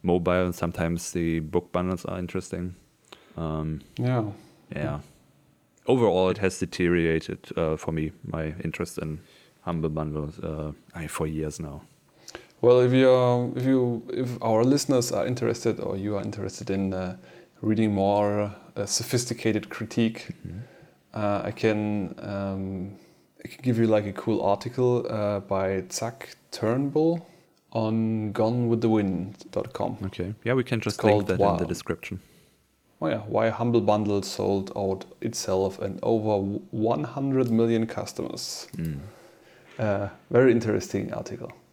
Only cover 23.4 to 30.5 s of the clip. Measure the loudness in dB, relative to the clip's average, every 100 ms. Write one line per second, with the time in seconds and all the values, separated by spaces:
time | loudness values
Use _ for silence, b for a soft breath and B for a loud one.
23.4 | -18 -4 0 2 4 4 2 -4 -2 0
24.4 | 2 0 -2 0 2 2 0 -2 -2 -2
25.4 | -2 -2 0 -2 -4 -6 -6 -8 -18 -18
26.4 | _ -4 0 0 0 2 2 0 -6 B
27.4 | B _ _ -2 0 2 2 0 -2 2
28.4 | 2 2 2 2 4 4 2 0 -4 -10
29.4 | -8 -6 -6 -6 -6 -4 -8 -6 -8 -6
30.4 | -2